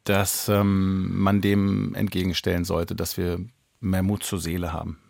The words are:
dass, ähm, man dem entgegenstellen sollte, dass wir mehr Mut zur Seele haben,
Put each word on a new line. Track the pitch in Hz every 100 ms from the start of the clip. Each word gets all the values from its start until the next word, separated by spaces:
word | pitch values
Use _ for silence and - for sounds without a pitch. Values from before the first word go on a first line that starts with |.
| -
dass, | 98 98 - -
ähm, | 104 101 98 95 95 92 92
man | 98 101
dem | 101 101 98 98 101
entgegenstellen | - 101 92 92 87 - 87
sollte, | 87 85 85 -
dass | 95 -
wir | 87 87 101 _ _ _
mehr | - 92
Mut | 95 101
zur | - 98
Seele | 82 87 87
haben, | 80 82 85 _